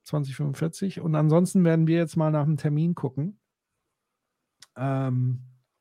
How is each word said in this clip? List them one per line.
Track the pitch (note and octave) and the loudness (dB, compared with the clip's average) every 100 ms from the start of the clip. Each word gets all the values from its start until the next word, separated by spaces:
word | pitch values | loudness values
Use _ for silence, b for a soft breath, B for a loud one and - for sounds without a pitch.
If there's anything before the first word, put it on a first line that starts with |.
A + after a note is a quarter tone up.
zwanzig | - D3+ C3+ | -6 -4 -4
fünfundvierzig. | C3 D3 C3+ D#3+ - G3 E3+ | -4 -4 -4 -6 -4 -6 -4
Und | E3 | -2
ansonsten | D3+ D3+ E3 F#3 F#3+ | 2 4 4 4 4
werden | E3+ E3 D#3+ | 4 4 4
wir | E3+ | 2
jetzt | E3 E3 | 0 0
mal | D#3 | 0
nach | D3+ | 2
einem | C#3+ D3+ | 0 0
Termin | D3+ D3 E3+ | 0 0 0
gucken, | F3 C3 C3+ F3 - _ _ _ _ _ _ _ _ _ _ _ _ - | -2 -6 -4 -6 -8 _ _ _ _ _ _ _ _ _ _ _ _ -20
ähm, | - C3+ C3+ C3+ B2+ B2+ B2+ - _ _ _ | -8 -4 -2 0 0 0 -2 -8 _ _ _